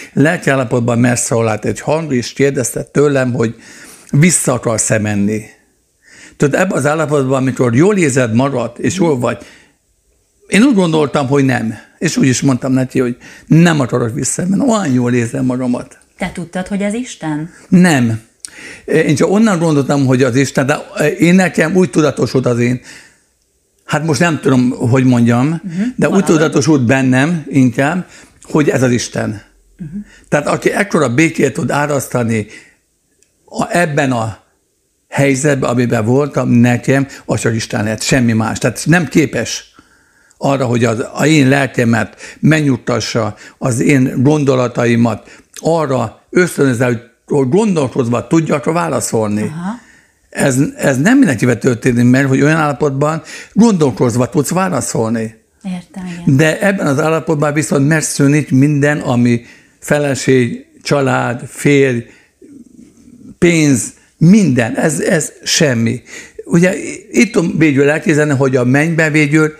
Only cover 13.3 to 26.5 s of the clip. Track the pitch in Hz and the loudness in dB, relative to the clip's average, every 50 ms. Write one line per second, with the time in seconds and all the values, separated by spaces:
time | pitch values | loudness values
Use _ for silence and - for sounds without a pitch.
13.3 | - - - - 151 160 170 175 160 143 127 120 135 127 123 113 113 143 131 - | -20 -14 -2 2 4 4 6 4 4 2 -2 -2 -2 -2 -2 -2 -4 -4 -6 -4
14.3 | - - 175 180 196 - 285 254 226 208 190 143 127 127 120 120 123 123 117 113 | -4 -4 -2 -2 0 0 0 0 0 0 0 0 0 0 0 2 0 0 0 -2
15.3 | 131 135 131 127 123 127 127 123 123 120 - - - _ _ _ _ - 196 180 | -4 -2 -2 -2 -2 -2 -2 -4 -4 -4 -6 -12 -20 _ _ _ _ -10 -10 -8
16.3 | - 185 165 160 - 180 185 - 208 190 202 208 208 240 254 - - - 160 156 | -8 -10 -12 -8 -8 -8 -8 -6 -4 -4 -4 -4 -4 -6 -8 -10 -12 -10 -8 -6
17.3 | 151 147 156 170 - - - - - 175 180 175 151 131 120 117 113 110 - _ | -6 -6 -8 -10 -14 -14 -4 2 4 4 6 6 4 2 2 0 -2 -4 -8 _
18.3 | _ _ - - - - - - - - - - - 160 165 170 147 117 170 170 | _ _ -20 -20 -20 -20 -20 -20 -20 -16 -10 -2 -2 0 2 2 2 2 2 2
19.3 | 190 214 226 220 190 160 170 165 151 139 131 - 143 143 135 127 131 123 135 127 | 2 2 2 2 2 2 0 2 2 0 0 0 0 0 2 2 2 2 2 2
20.3 | 117 135 135 131 - 151 131 131 147 143 - - - 156 151 147 - - 156 170 | 2 0 0 0 -2 -2 -2 -2 -2 -4 -6 -10 -6 -2 -2 -2 0 2 2 4
21.3 | 180 190 185 170 - - 160 156 190 185 185 - - 160 151 139 127 - 139 120 | 4 4 4 2 0 0 0 2 2 2 0 2 2 0 0 0 0 -2 -4 0
22.3 | - 135 123 123 120 120 120 123 127 123 - - - - - - _ _ _ _ | 0 0 0 0 0 0 0 0 -2 -4 -8 -16 -20 -20 -20 -20 _ _ _ _
23.3 | _ _ _ _ _ _ _ _ _ _ _ - 156 147 151 165 143 - 175 170 | _ _ _ _ _ _ _ _ _ _ _ -6 -4 -4 -2 -2 0 0 0 0
24.3 | 151 123 - 147 131 123 127 123 131 - - 120 123 131 127 127 123 120 117 117 | 0 0 0 2 2 2 2 0 0 -2 0 0 2 2 4 4 4 4 4 4
25.3 | 120 120 131 151 165 160 - 185 160 185 214 254 - - - 151 190 196 196 - | 4 2 2 0 -2 -4 -8 -8 -6 -4 -4 -4 -2 -2 -2 2 2 0 2 2
26.3 | 170 151 165 151 | 2 2 2 2